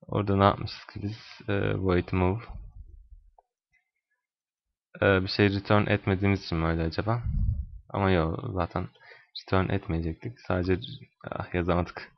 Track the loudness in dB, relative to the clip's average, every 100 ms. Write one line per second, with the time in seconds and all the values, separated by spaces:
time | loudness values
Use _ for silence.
0 | -4 -4 0 4 6 4 -4 -12 -16 -10
1 | -8 -8 -14 -18 -4 -2 0 0 2 2
2 | 2 2 2 0 -6 -14 -16 -18 -20 -20
3 | -20 -20 _ _ _ _ _ _ _ _
4 | _ _ _ _ _ _ _ _ _ 0
5 | 4 4 2 4 4 4 2 2 4 0
6 | 2 2 2 2 0 -2 0 0 -2 -2
7 | -2 -2 0 0 0 0 -6 -12 -8 0
8 | 2 4 2 -2 -6 -4 -4 -4 -6 _
9 | -20 -20 _ -20 -2 0 2 -2 -2 -4
10 | -2 -6 -10 -14 -4 -2 0 -2 -2 -14
11 | -18 _ -12 -10 -6 -4 0 0 0 -6
12 | -16